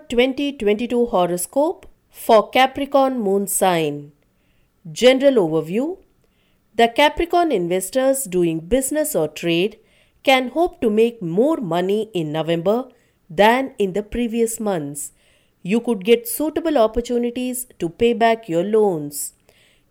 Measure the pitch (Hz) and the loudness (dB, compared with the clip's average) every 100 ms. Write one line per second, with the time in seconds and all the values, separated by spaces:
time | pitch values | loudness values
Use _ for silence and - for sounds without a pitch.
0 | - 240 262 262 285 277 202 208 240 240 | -2 0 0 0 -4 -2 -2 0 0 -2
1 | 240 190 175 175 - 269 311 392 - _ | 0 0 0 -2 -4 0 0 -2 -12 _
2 | _ - - 226 208 247 262 269 277 277 | _ -6 4 4 4 2 2 0 -2 2
3 | 269 254 202 196 196 - 190 170 151 147 | 2 0 0 0 -2 0 0 2 -2 -4
4 | 143 _ _ _ _ _ _ _ 170 151 | -12 _ _ _ _ _ _ _ -16 2
5 | 247 262 277 254 165 160 156 202 294 381 | 4 4 4 4 2 0 -2 -4 -4 -6
6 | _ _ _ _ _ _ _ - 233 233 | _ _ _ _ _ _ _ 0 2 4
7 | 294 302 339 349 339 220 175 185 190 262 | 2 2 0 2 2 0 0 -2 -2 0
8 | 262 269 196 180 170 160 165 254 262 302 | 0 0 -2 0 0 -2 -2 -2 0 -2
9 | 302 180 156 - 170 165 202 - _ _ | -2 -2 -4 -4 -2 0 -2 -6 _ _
10 | _ _ - 262 254 294 349 - 226 208 | _ _ 2 2 2 -2 -2 0 -2 2
11 | 233 233 170 170 277 320 190 170 185 208 | 0 0 -4 0 2 0 -2 -2 0 -2
12 | 214 180 151 156 156 170 170 233 262 _ | -4 -6 -4 -4 -2 -2 0 -2 -4 _
13 | _ _ - 165 208 254 269 - 196 185 | _ _ -6 2 4 4 -2 -4 -4 -4
14 | 214 233 240 233 220 - 214 180 143 147 | -6 -6 -4 -2 -2 -2 -4 -4 -6 -10
15 | - _ _ _ _ _ 175 226 233 214 | -14 _ _ _ _ _ -2 -2 0 -2
16 | 180 233 - - 302 311 330 294 220 233 | 2 2 0 -6 -4 -2 0 2 2 0
17 | 233 240 240 240 254 247 - - 170 - | -4 -2 -2 -4 -6 -8 -12 -8 -8 0
18 | 233 220 226 226 - 160 196 214 208 165 | 0 4 2 2 -2 -2 0 2 2 0
19 | 147 - - _ _ _ _ _ _ | -6 -10 -12 _ _ _ _ _ _